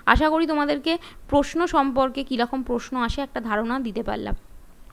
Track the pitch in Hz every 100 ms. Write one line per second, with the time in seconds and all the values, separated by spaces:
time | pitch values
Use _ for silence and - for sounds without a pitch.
0 | - 240 311 320 320 294 285 294 320 339
1 | - - - 285 277 330 349 320 277 254
2 | 262 269 - 226 240 262 247 240 - 254
3 | 233 285 269 247 226 208 226 262 240 202
4 | 208 214 208 - - - - - -